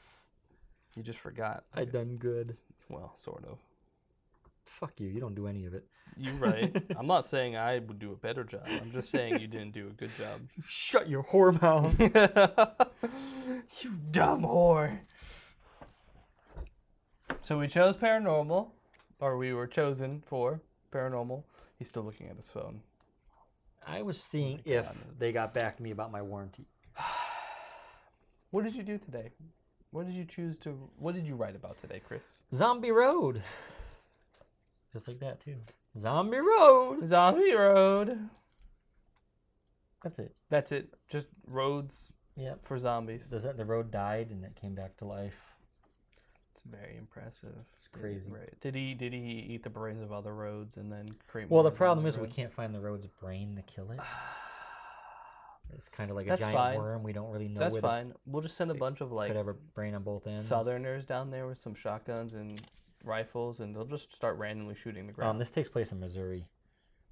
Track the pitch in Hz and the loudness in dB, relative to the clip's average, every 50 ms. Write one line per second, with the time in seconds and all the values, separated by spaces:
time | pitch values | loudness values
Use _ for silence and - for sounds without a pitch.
0 | _ _ _ _ _ _ _ _ _ _ _ _ - - _ _ _ _ - 113 | _ _ _ _ _ _ _ _ _ _ _ _ -20 -20 _ _ _ _ -16 -14
1 | 113 113 117 - - - 123 117 110 107 107 - - _ - - 120 120 123 120 | -12 -12 -14 -14 -14 -12 -8 -6 -4 -4 -6 -8 -12 _ -6 -6 -4 -4 -4 -4
2 | 117 120 123 117 123 123 120 120 117 117 113 - _ - _ _ _ - - 147 | -4 -6 -6 -6 -4 -4 -2 -4 -4 -6 -10 -14 _ -20 _ _ _ -16 -14 -14
3 | - - - - - - - - - - - - _ _ _ _ _ _ _ _ | -14 -16 -18 -16 -14 -14 -14 -12 -14 -16 -16 -18 _ _ _ _ _ _ _ _
4 | _ _ _ _ _ _ _ _ _ _ _ _ _ - - - - - - - | _ _ _ _ _ _ _ _ _ _ _ _ _ -20 -16 -14 -14 -12 -10 -10
5 | 104 95 98 113 127 110 101 104 101 101 101 101 92 90 90 95 - _ _ _ | -10 -8 -6 -6 -6 -8 -6 -6 -6 -6 -6 -6 -8 -8 -10 -12 -14 _ _ _
6 | _ - - - 135 131 139 139 131 104 107 110 151 165 - 190 - - 185 160 | _ -20 -14 -10 -8 -8 -4 0 2 2 2 2 0 0 0 -2 -4 -4 -6 -4
7 | 120 151 180 160 - - - 135 127 123 113 110 113 120 127 123 113 107 107 101 | 0 2 2 2 2 0 0 0 0 0 -2 -2 -2 0 0 -2 -4 -6 -10 -10
8 | 104 104 98 - - 123 120 131 117 - - 98 - - 110 - 113 113 120 127 | -10 -10 -10 -8 -6 -6 -6 -6 -8 -8 -10 -10 -8 -6 -6 -6 -6 -8 -8 -8
9 | - - - 135 120 117 349 - 110 107 113 110 104 104 107 107 101 101 107 - | -4 -2 -2 -2 0 0 -2 -4 -4 -6 -8 -10 -10 -10 -10 -10 -12 -12 -10 -10
10 | - 113 110 - 110 107 104 113 123 127 - - 151 - - - - - - 233 | -10 -10 -10 -10 -10 -10 -10 -12 -14 -14 -14 -14 -14 -10 -10 -8 0 2 2 2
11 | - 160 143 135 139 - - 196 190 185 170 165 175 165 160 156 147 160 160 - | 2 2 -2 -4 0 6 8 10 10 10 10 8 8 8 8 8 6 6 6 8
12 | 226 - - 220 208 190 - 208 196 - - - 214 220 - - 254 - - - | 8 8 10 10 8 10 10 8 8 8 8 6 4 6 6 4 2 2 0 -4
13 | - 233 262 269 269 269 262 262 262 254 254 254 233 - - - - 254 202 165 | -8 -8 -6 -8 -12 -12 -12 -8 -6 -6 -6 -6 -8 -12 -16 -12 -10 -8 -8 -8
14 | 147 156 151 - - - 311 - 165 156 117 175 175 170 160 156 151 151 208 202 | -4 0 2 4 4 4 4 2 2 4 6 8 8 8 8 8 4 0 -2 -6
15 | - - - - - - - - - - _ _ - - - - - - _ _ | -12 -16 -20 -20 -20 -20 -20 -20 -20 -20 _ _ -20 -20 -20 -20 -20 -20 _ _
16 | _ _ - - - _ _ _ _ - - - - - - _ _ _ _ _ | _ _ -20 -20 -20 _ _ _ _ -16 -14 -12 -12 -14 -16 _ _ _ _ _
17 | _ _ _ _ _ - - - - - 156 147 - - - 175 180 190 190 - | _ _ _ _ _ -8 -8 -6 -4 -2 0 0 0 2 6 8 8 8 6 4
18 | 233 220 220 220 214 190 156 151 147 151 170 190 226 233 - _ _ _ _ _ | 2 2 4 4 4 4 2 2 2 2 2 0 0 -2 -8 _ _ _ _ _
19 | _ _ _ - 139 135 131 127 127 127 123 120 123 123 - 165 151 143 139 131 | _ _ _ -4 -2 -2 0 0 -2 -2 -2 -4 -4 -2 0 0 0 0 0 -2
20 | 135 131 143 147 - - 139 127 120 127 151 160 - _ _ _ _ _ - 135 | -6 -6 -8 -10 -10 -6 -4 -2 -2 -2 -2 -4 -8 _ _ _ _ _ -6 -6
21 | 131 131 127 120 120 123 127 139 151 _ _ - - - _ - - - - 117 | -4 -4 -4 -4 -6 -6 -8 -10 -12 _ _ -20 -20 -20 _ -16 -14 -10 -10 -8
22 | 107 107 107 - - 85 87 - - - - 107 - - 110 110 - _ _ _ | -8 -10 -12 -14 -16 -16 -16 -18 -18 -14 -12 -10 -10 -10 -12 -16 -18 _ _ _
23 | _ _ _ _ _ _ _ _ _ _ _ _ _ _ _ _ - - 160 196 | _ _ _ _ _ _ _ _ _ _ _ _ _ _ _ _ -14 -10 -8 -6
24 | 214 202 156 - - - - 151 143 131 135 - - 156 131 120 - - - - | -6 -6 -8 -10 -10 -8 -6 -4 -4 -4 -6 -6 -4 -2 -2 0 -2 -4 -10 -14
25 | - - - 123 123 117 117 117 110 110 - 123 113 107 - - 117 110 107 104 | -16 -16 -8 -4 -2 -2 0 -2 -2 -2 -2 -2 -2 -2 -4 -8 -10 -10 -8 -8
26 | 110 113 104 101 101 98 104 101 98 92 - - 139 - _ _ _ - - - | -8 -8 -8 -10 -10 -10 -10 -10 -12 -14 -16 -20 -20 -20 _ _ _ -18 -12 -10
27 | - - - - - - - - - - - - - - - - - - - - | -8 -6 -6 -6 -8 -8 -8 -10 -12 -14 -14 -16 -16 -18 -20 -20 -20 -20 -20 -20
28 | _ _ _ _ _ _ _ _ _ _ - 202 214 226 220 262 196 208 208 202 | _ _ _ _ _ _ _ _ _ _ -4 -4 -4 -4 -6 -8 -8 -8 -8 -10
29 | - - 123 117 113 113 - - 160 165 _ _ _ _ _ _ _ _ - 160 | -10 -12 -12 -12 -12 -14 -16 -20 -20 -20 _ _ _ _ _ _ _ _ -12 -10
30 | 180 180 180 180 175 165 - - 170 165 160 160 - 156 139 131 135 - - - | -8 -8 -8 -8 -10 -10 -10 -8 -8 -6 -8 -8 -10 -10 -12 -12 -14 -18 -14 -8
31 | 143 170 175 185 165 151 135 117 110 104 95 98 - - 107 - - - - 95 | -8 -6 -6 -6 -6 -6 -4 -4 -6 -6 -6 -10 -14 -14 -14 -14 -14 -14 -14 -14
32 | - - - - - - - - _ _ - 127 196 240 247 240 226 233 226 226 | -12 -12 -12 -12 -12 -16 -20 -20 _ _ 0 2 4 4 4 2 0 4 6 6
33 | 247 269 320 349 214 139 117 107 95 - - - - - - - - - - - | 6 6 6 4 2 0 -2 -4 -8 -12 -14 -16 -18 -18 -18 -18 -18 -18 -20 -20
34 | _ _ _ _ _ _ _ _ _ _ _ _ _ _ _ _ _ _ - 113 | _ _ _ _ _ _ _ _ _ _ _ _ _ _ _ _ _ _ -16 -14
35 | - - 123 127 135 135 - - - 147 143 120 110 110 - _ _ _ - 110 | -14 -14 -12 -10 -10 -10 -10 -10 -12 -14 -14 -14 -14 -18 -20 _ _ _ -10 -4
36 | 104 113 135 160 190 214 240 269 302 403 453 440 330 294 262 254 254 254 269 302 | -2 0 2 2 2 2 2 2 4 6 8 12 12 12 12 12 10 4 0 -4
37 | 170 165 175 175 175 180 196 339 403 381 240 214 202 196 196 196 190 196 196 202 | 2 6 8 10 10 10 8 8 6 6 8 8 8 10 10 10 10 8 8 4
38 | 208 220 247 220 214 214 - - _ _ _ - - - _ _ _ _ _ _ | 2 0 -2 -4 -6 -10 -14 -18 _ _ _ -20 -20 -20 _ _ _ _ _ _
39 | _ _ _ _ _ _ _ _ _ _ _ _ _ _ _ _ _ _ _ _ | _ _ _ _ _ _ _ _ _ _ _ _ _ _ _ _ _ _ _ _
40 | - 170 - - - - - _ _ - 151 147 139 - 147 139 - - - _ | -12 -10 -10 -10 -12 -12 -14 _ _ 0 2 2 2 0 -2 -6 -6 -8 -14 _
41 | _ - - 147 139 - - - - - 127 131 135 139 143 143 143 135 - - | _ -8 -8 -8 -8 -10 -16 -20 -16 -6 -2 0 0 0 0 -2 -4 -8 -12 -18
42 | - - - _ _ _ _ 139 131 131 139 - - - 139 127 123 123 120 117 | -20 -20 -20 _ _ _ _ -10 -10 -10 -10 -10 -10 -8 -6 -4 -2 -2 -2 -2
43 | 113 110 113 117 117 - 123 110 110 135 135 117 107 107 113 117 113 113 107 101 | -4 -6 -10 -12 -10 -10 -8 -6 -6 -6 -6 -6 -4 -2 -2 -2 -2 -4 -4 -4
44 | 101 104 107 113 117 113 107 92 92 98 104 - - 98 98 95 95 95 - - | -2 -2 -2 -4 -6 -6 -10 -12 -12 -14 -14 -12 -12 -10 -10 -10 -10 -12 -12 -12
45 | 107 101 101 98 101 98 - - - - _ _ _ _ _ _ _ _ _ _ | -12 -10 -10 -8 -10 -10 -12 -14 -20 -20 _ _ _ _ _ _ _ _ _ _
46 | _ _ _ _ _ _ _ _ _ _ _ _ - 120 113 101 - - 113 113 | _ _ _ _ _ _ _ _ _ _ _ _ -20 -20 -18 -16 -16 -16 -16 -16
47 | 110 107 - - 110 113 - - - 113 - - 120 - _ _ _ _ - - | -18 -18 -18 -18 -18 -18 -18 -18 -18 -18 -18 -18 -20 -20 _ _ _ _ -14 -12
48 | 110 104 101 98 92 98 107 110 - - - - - 139 131 135 135 135 131 123 | -10 -8 -8 -10 -10 -12 -14 -14 -16 -18 -16 -12 -10 -8 -6 -6 -6 -6 -6 -8
49 | 123 120 127 123 120 120 117 113 104 95 117 113 - 120 107 110 110 110 107 110 | -8 -8 -8 -8 -8 -8 -8 -10 -10 -10 -10 -10 -10 -12 -10 -8 -8 -8 -8 -8
50 | 107 104 104 104 101 107 107 107 107 104 104 107 107 110 - - 104 104 104 104 | -10 -10 -10 -10 -10 -10 -10 -8 -8 -8 -8 -10 -12 -12 -14 -12 -12 -12 -12 -12
51 | 104 107 107 - _ - - 113 107 160 165 160 156 156 151 - 185 180 170 160 | -12 -14 -16 -18 _ -12 -10 -8 0 6 8 8 8 8 6 4 4 4 4 4
52 | 156 160 - 120 113 113 120 - 120 113 - - 117 110 107 101 101 104 104 101 | 2 0 -2 -2 -6 -6 -6 -8 -10 -8 -8 -8 -8 -8 -6 -8 -8 -8 -8 -8
53 | 98 95 - _ 101 92 92 95 104 104 101 98 95 - - 101 95 104 120 135 | -10 -14 -16 _ -12 -10 -10 -8 -8 -10 -10 -12 -14 -14 -16 -14 -12 -12 -12 -12
54 | - - - - - - - - - - - - - - - - - - - - | -12 -12 -12 -12 -12 -12 -12 -12 -14 -16 -16 -16 -16 -16 -16 -16 -18 -18 -18 -18
55 | - - - - - - - - - - - - - - - - - - - - | -20 -20 -20 -20 -20 -20 -20 -20 -20 -20 -20 -20 -18 -18 -18 -18 -20 -16 -10 -8
56 | 107 101 101 98 95 98 - - 110 107 110 131 123 127 135 107 107 107 113 113 | -6 -6 -4 -4 -2 0 0 0 0 2 2 2 2 2 2 -2 -2 -4 -4 -6
57 | 110 107 104 104 107 117 107 107 107 104 104 - 156 180 214 220 208 123 117 117 | -6 -6 -6 -8 -8 -8 -8 -6 -6 -6 -4 -2 -2 0 0 0 0 0 -2 -2
58 | 123 123 117 - _ 135 139 151 156 160 - - 175 165 156 139 131 131 139 - | -4 -8 -14 -16 _ -8 -6 -6 -6 -6 -6 -4 -4 -4 -4 -2 -4 -4 -4 -6
59 | 143 127 117 110 104 107 110 107 101 104 98 - - - - 110 107 104 104 101 | -8 -6 -4 -4 -2 -2 -2 -2 -4 -4 -6 -10 -12 -14 -10 -8 -8 -6 -6 -8
60 | 98 104 104 101 - 110 104 107 107 113 123 113 113 123 123 123 131 131 131 135 | -6 -8 -8 -8 -8 -8 -8 -8 -4 -2 0 0 0 0 -2 -4 -4 -6 -6 -8
61 | 131 - 131 127 135 135 131 131 131 127 127 - - 117 104 - - 107 104 107 | -6 -6 -6 -6 -6 -6 -8 -8 -8 -10 -10 -12 -12 -12 -12 -8 -6 -6 -6 -6
62 | - - 117 113 117 117 113 107 107 107 104 107 - - _ - _ _ _ _ | -6 -8 -8 -6 -8 -8 -10 -12 -12 -12 -12 -14 -16 -18 _ -20 _ _ _ _
63 | - 107 110 110 110 - - 120 117 120 120 120 110 104 104 107 113 131 147 143 | -8 -6 -4 -4 -4 -6 -6 -6 -6 -6 -6 -8 -10 -10 -8 -10 -8 -8 -10 -10
64 | - - - - - 117 85 95 107 107 107 107 107 104 104 - - 117 104 98 | -12 -14 -8 -4 -2 -2 -2 -2 -4 -6 -6 -8 -8 -10 -10 -10 -10 -12 -10 -10
65 | 95 104 104 - 117 113 107 110 120 - - 160 139 - - 123 110 - 98 92 | -12 -12 -6 -4 -2 -2 0 -2 -4 -4 -4 -4 -4 -2 -2 -4 -4 -4 -6 -8
66 | 92 90 87 95 92 92 92 92 90 - _ _ _ _ _ _ _ _ _ _ | -8 -8 -8 -6 -6 -6 -6 -8 -10 -12 _ _ _ _ _ _ _ _ _ _
67 | _ - | _ -20